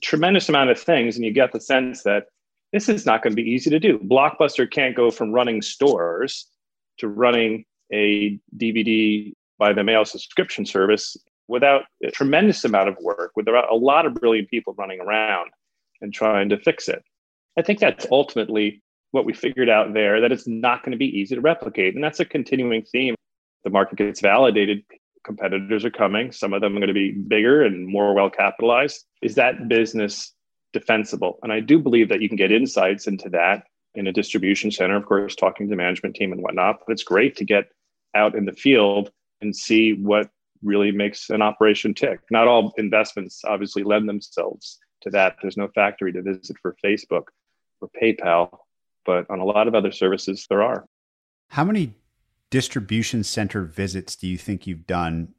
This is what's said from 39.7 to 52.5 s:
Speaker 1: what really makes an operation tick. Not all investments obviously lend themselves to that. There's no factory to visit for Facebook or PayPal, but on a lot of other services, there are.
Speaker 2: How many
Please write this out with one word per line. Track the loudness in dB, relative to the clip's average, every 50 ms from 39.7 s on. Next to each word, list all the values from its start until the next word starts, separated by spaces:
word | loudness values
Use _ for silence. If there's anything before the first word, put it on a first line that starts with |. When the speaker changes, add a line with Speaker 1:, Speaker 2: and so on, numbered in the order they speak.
| 4 4 4 4 2
Speaker 1:
what | 0 0 2 2 2 2 -2 _ _ _ _ _ _ -4
really | 0 0 2 2 2
makes | 0 0 -2 -4 -4 -8 -8 -4
an | -2 0
operation | 0 0 2 4 4 4 4 2 0 -4 -4
tick. | -2 -2 -4 -4 -6 -6 _
Not | 2 4 4 6
all | 6 4 4 2 -2 -4
investments | -4 0 0 0 0 0 -4 -10 -12 -12 -14 -10 -6
obviously | -6 -4 -4 -6 -6 -6 -6 -2
lend | 0 0 0 0 -2
themselves | -6 -8 -10 -8 -6 -6 -6 -4 -6 -10 -16 -20 -20 -20 _ _ _ _
to | -12 -4
that. | 0 0 0 0 0 -4
There's | -8 -8 -6 -6
no | -8 -4
factory | -2 0 0 0 -2 -4 -6 -6 -6
to | -6
visit | -6 -6 -8 -8 -10 -14 -16 -10
for | -10 -10 -10 -6 -4
Facebook | -2 -2 -2 -4 -4 -4 -4 -4 -6 _ _ _ _ _ _ _ _ _ _
or | -18 -16 -6 -2
PayPal, | -2 0 0 -2 -2 0 2 2 0 -2 -6 _ _ _ _ _ _ _ _ _ _
but | -2 -2 -2 -2 -4
on | -6 -4
a | -4
lot | 0 0 2 2 2
of | 2
other | 0 0 -2
services, | -2 -2 0 0 0 -2 -4 -6 -8 -8 -6 -2
there | 0 0
are. | 0 0 -2 -4 -8 _ _ _ _ _ _ _ _ _ _ _ _ _
Speaker 2:
How | -4 -2 0
many | 0 0 -2 -2 -4 -8 _ _ _ _ _ _ _ _ _ _ _